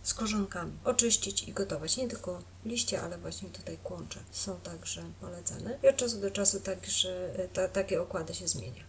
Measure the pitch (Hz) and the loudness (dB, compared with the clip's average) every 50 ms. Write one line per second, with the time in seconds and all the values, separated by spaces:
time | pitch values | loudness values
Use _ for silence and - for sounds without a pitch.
0 | - - - - 226 208 214 208 196 190 - 180 170 156 151 156 - - 240 - | 2 2 4 4 2 2 2 2 0 0 -2 -4 -6 -6 -6 -2 0 2 4 6
1 | 240 233 220 - - 202 196 - - - - - 196 - - - 160 160 - 254 | 6 6 4 2 2 0 -2 -2 -4 -4 -2 -2 -2 -2 -2 -2 0 2 2 2
2 | 262 233 - - - 185 180 175 - - - - - 220 240 240 - - - 165 | 0 -2 -4 -6 -6 -6 -6 -6 -8 -14 -14 -10 -8 -4 -2 0 0 0 0 -2
3 | 170 170 175 170 170 165 165 - 196 - - - - - 82 82 - - 90 85 | -2 -4 -6 -8 -8 -8 -8 -8 -8 -10 -10 -10 -8 -8 -8 -8 -8 -8 -8 -8
4 | - - - - 87 - - - - 196 185 175 - 170 170 160 - - - 170 | -8 -10 -10 -12 -12 -6 -4 -2 -2 -2 -2 -6 -8 -10 -10 -8 -6 -6 -6 -6
5 | 170 170 165 - 196 180 175 175 175 - - - - 202 262 - - 269 269 269 | -8 -10 -12 -12 -10 -10 -8 -4 -4 -4 -4 -4 -4 -6 2 6 8 8 8 8
6 | 247 233 226 202 202 196 196 202 202 196 - 196 196 190 185 185 - - - - | 4 0 0 0 0 0 2 6 8 8 8 6 4 -4 -6 -4 -2 0 2 2
7 | - 185 185 185 185 175 - 185 185 180 - 196 190 185 - 196 190 - 190 - | 2 2 0 -4 -4 -4 -2 -2 -2 -2 0 0 0 2 2 0 0 2 2 0
8 | 180 - - 175 165 - - - - 165 - - 92 - - - - | 0 0 -2 -4 -4 -4 -6 -2 0 0 0 0 -2 -8 -10 -12 -12